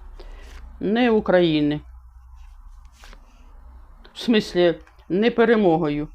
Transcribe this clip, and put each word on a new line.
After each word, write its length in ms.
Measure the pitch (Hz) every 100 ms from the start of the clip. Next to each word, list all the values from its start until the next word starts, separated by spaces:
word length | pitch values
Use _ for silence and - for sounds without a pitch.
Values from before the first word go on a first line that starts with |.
| - - - - - - - -
Не 300 | 175 220 247
України. 720 | 214 208 180 175 151 147 147 - - - - - - - - - - - - - - - - - - - - - - -
В 60 | -
смислі, 600 | - 220 208 180 175 165 - - -
не 220 | 175 233
перемогою. 760 | 240 226 220 196 165 156 147 151